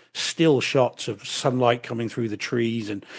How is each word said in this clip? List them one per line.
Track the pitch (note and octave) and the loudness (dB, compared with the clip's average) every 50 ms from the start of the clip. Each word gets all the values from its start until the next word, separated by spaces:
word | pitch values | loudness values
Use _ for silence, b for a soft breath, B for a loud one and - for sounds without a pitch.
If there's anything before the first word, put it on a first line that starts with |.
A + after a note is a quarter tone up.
| b b b | b b b
still | - - - - - E3 D#3+ C#3 A#2+ | -6 -6 -4 0 4 4 6 6 4
shots | - - - C3+ B2 A#2 - - - | 2 2 2 2 2 2 0 -6 -8
of | A#2+ G#2 - - | -8 -8 -8 -10
sunlight | - - - - C3+ B2 B2+ B2 A#2+ B2 B2 - | -8 -8 -2 -2 0 2 4 4 4 2 2 -2
coming | - B2 A#2 A#2 G#2+ | -8 -6 -4 -4 -4
through | - B2 A#2 G#2+ | -2 -4 -4 -4
the | G#2 | -4
trees | - - - B2 A#2+ A#2 A2+ A#2 A#2 G#2 G2+ | -6 -6 -2 0 0 0 0 0 -2 -4 -6
and, | G#2 G2+ B B B | -8 -8 B B B